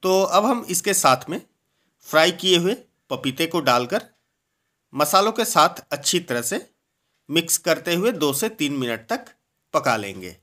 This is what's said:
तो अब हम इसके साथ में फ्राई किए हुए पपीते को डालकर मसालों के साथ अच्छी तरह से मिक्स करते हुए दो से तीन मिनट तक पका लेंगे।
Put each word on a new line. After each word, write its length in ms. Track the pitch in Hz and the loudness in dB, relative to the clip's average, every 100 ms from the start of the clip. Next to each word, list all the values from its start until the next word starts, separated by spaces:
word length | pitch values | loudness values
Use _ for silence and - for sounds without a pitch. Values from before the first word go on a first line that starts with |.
तो 80 | 185 190 | 2 2
अब 220 | 190 180 | 4 2
हम 200 | 214 240 - | 2 -2 -2
इसके 220 | 175 - | -4 -2
साथ 340 | 196 143 127 - | 2 4 2 0
में 100 | 165 - _ _ _ _ _ - | -10 -10 _ _ _ _ _ 0
फ्राई 260 | 151 165 | 4 4
किए 240 | 175 185 175 | 2 2 2
हुए 160 | 175 254 - _ _ | 2 -4 -8 _ _
पपीते 360 | 127 139 - 165 | -6 -6 -4 -2
को 140 | 170 | 0
डालकर 420 | 143 123 123 208 - _ _ _ _ _ _ _ _ | 2 2 2 -4 -6 _ _ _ _ _ _ _ _
मसालों 380 | 139 147 196 202 | -2 2 4 2
के 120 | 220 | 0
साथ 360 | 220 170 156 170 - | -2 4 2 2 -10
अच्छी 280 | 139 139 180 | -6 -2 -2
तरह 220 | 170 120 | -2 -6
से 180 | 120 202 - _ _ _ _ _ _ | -4 -8 -10 _ _ _ _ _ _
मिक्स 280 | 151 165 - | -2 0 -4
करते 360 | - 160 165 | 0 -2 0
हुए 180 | 170 208 | -2 -2
दो 180 | 202 147 | 0 0
से 160 | 135 220 | 0 -4
तीन 220 | 220 147 | -4 -4
मिनट 340 | 139 123 113 - | -4 -4 -6 -6
तक 220 | 240 - _ _ _ _ | -8 -8 _ _ _ _
पका 220 | 156 139 117 | -2 0 -2
लेंगे। 400 | 101 95 92 87 | -4 -12 -16 -18